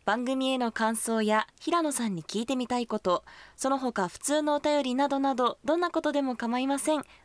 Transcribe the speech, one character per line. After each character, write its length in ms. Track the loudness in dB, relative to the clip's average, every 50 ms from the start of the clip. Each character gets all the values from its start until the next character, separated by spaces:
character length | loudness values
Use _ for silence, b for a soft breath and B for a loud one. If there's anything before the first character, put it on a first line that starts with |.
| B
番 200 | -2 -2 0 0
組 260 | -2 -2 0 0 0
へ 80 | 0 0
の 120 | -2 -2
感 260 | -2 -2 -2 0 0
想 260 | 0 -2 0 0 0 2
や 240 | 2 2 2 0 -2 -6 -10
平 240 | -4 0 0 2 2
野 80 | 0
さ 160 | 0 0 -2
ん 80 | -2 -4
に 80 | -4 -6
聞 200 | -6 -4 -4 -2
い 40 |
て 100 | -2 -2
み 120 | -2 -2 -2
た 100 | -2 -2
い 80 | -2
こ 120 | -2 -4 -2
と、 260 | 0 2 0 0 0 B B B B B B
そ 140 | B -2 -2
の 80 | 0 0
他 280 | -2 -2 -2 -2 -4 -4
普 100 | -4 -4
通 240 | -2 0 0 2 2
の 140 | 2 0
お 40 | 2
便 220 | 2 2 2 2 2
り 120 | 0 0
な 140 | 0 2 2
ど 100 | 2 2
な 160 | 2 0 2
ど、 240 | 2 2 0 0 _ 0
ど 120 | 0 0
ん 40 | 2
な 100 | 2 0
こ 120 | 0 0 0
と 100 | 0 0
で 80 | 0
も 160 | 0 -2 -2
構 220 | -4 -4 -2 -2 0
い 60 | 0
ま 120 | 0 0 0
せ 180 | 0 0 0
ん。 60 | 0 -2 B B B B